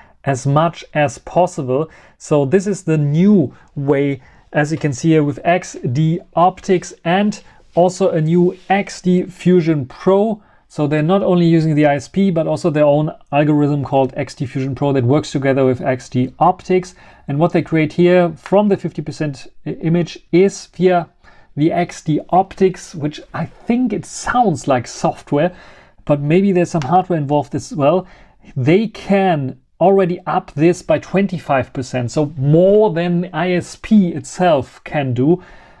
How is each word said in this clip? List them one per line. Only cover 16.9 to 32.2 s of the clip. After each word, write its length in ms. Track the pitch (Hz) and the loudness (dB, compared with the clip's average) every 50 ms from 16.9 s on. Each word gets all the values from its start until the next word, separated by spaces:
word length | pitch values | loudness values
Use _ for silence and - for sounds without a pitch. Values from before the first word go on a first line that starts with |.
| - - - - - - _ - | -10 -20 -20 -20 -20 -16 _ -6
And 100 | 139 143 | -2 -2
what 140 | 165 175 - | 0 0 0
they 100 | 170 151 | -2 -2
create 300 | - 165 160 156 151 - | -2 0 0 0 0 0
here 400 | - 175 175 180 180 175 170 165 | 2 4 4 4 4 2 2 -2
from 320 | - - - 185 202 208 202 | -8 -6 0 0 2 2 2
the 80 | 196 | 0
fifty 260 | - - 165 - - 151 | -2 -2 -6 -8 -8 -10
percent 440 | - 147 - 160 151 139 - - - - - - | -8 -8 -6 -6 -6 -6 -8 -14 -20 -20 -14 -10
i-, 40 | 156 | -10
image 480 | - - - 160 165 175 170 170 - - - _ - | -10 -6 -2 0 0 0 -2 -4 -8 -16 -6 _ 2
is 340 | 170 190 196 196 - - | 2 2 2 0 -4 -14
via 420 | - _ - 180 185 180 175 160 - _ _ _ - - - - _ - | -14 _ 0 0 2 2 2 0 -4 _ _ _ -20 -20 -20 -20 _ -4
the 160 | 139 147 165 - | -2 0 0 0
X 300 | 175 175 170 - - - | 0 -4 -4 -6 -8 -6
D 180 | - 151 135 - - | -4 -4 -4 -2 0
Optics, 640 | - 185 190 185 - - 196 185 175 - - - - | 0 0 0 0 -2 0 0 0 0 -2 -12 -18 -12
which 260 | 165 139 151 151 - - - - | -8 -8 -8 -8 -10 -16 -14 -10
I 120 | - 165 | -8 -8
think 460 | - - - - - 233 247 254 226 208 | -10 -10 -8 -4 -2 0 0 0 -2 -2
it 140 | 220 - | -6 -8
sounds 600 | - - - - - - 247 247 202 156 120 - | -10 -14 -12 -6 -2 0 2 2 2 0 -2 0
like 200 | 147 135 123 120 | 0 0 0 -2
software, 680 | - - - - 165 - - - - 147 147 160 175 175 - - - - - - _ _ _ _ | -6 -8 -4 -4 -4 -4 -4 -6 -4 -2 0 0 0 -4 -8 -18 -20 -20 -20 -20 _ _ _ _
but 160 | - 147 143 | -2 -2 0
maybe 320 | 143 147 156 185 196 202 185 | 0 2 2 2 4 2 2
there's 180 | 175 175 - | 2 0 0
some 120 | - 170 139 | -2 -2 -2
hardware 360 | 123 175 185 180 180 180 156 | 0 0 0 2 0 -2 -2
involved 360 | 143 135 147 147 139 - - | -2 0 0 -2 -2 -2 -6
as 200 | 139 123 - 254 | -8 -8 -8 -4
well. 320 | 160 135 143 165 190 180 - - - - - _ _ _ - - | 0 0 2 2 0 -2 -6 -12 -20 -20 -20 _ _ _ -14 -8
They 320 | 139 123 135 170 202 226 - | -4 0 2 2 2 2 0
can 720 | - - - - 202 196 190 190 170 147 135 131 - - _ _ _ - | -6 -8 -4 -2 0 2 2 2 0 0 -2 -6 -8 -12 _ _ _ 0
already 420 | 165 190 196 196 190 170 180 175 - | 2 4 4 4 2 0 -2 -4 -6
up 260 | 160 156 185 - - - | -6 -4 -4 -6 -6 -2
this 260 | 139 156 170 175 - | 0 2 2 2 0
by 180 | - - 160 147 | -2 -2 -2 -2
twenty-five 760 | - - - 185 202 190 180 143 - - 143 131 120 - - | -2 -2 -2 0 0 0 -2 -6 -4 -2 -2 -2 -2 -4 -6
percent, 380 | 139 120 - - 127 123 117 | -10 -8 -6 -6 -6 -6 -4
so 220 | - 156 | -2 -2